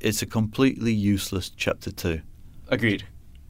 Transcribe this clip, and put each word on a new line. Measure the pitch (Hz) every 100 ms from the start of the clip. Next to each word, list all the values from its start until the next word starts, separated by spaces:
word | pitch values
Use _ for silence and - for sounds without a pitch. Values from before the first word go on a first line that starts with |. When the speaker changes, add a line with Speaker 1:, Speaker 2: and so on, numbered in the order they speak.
Speaker 1:
it's | 113 107
a | 101
completely | 113 110 107 135 - 113
useless | 110 101 98 - 95 -
chapter | - - - -
two. | - 92 80 - - - - -
Speaker 2:
Agreed. | 123 117 98 - - - - -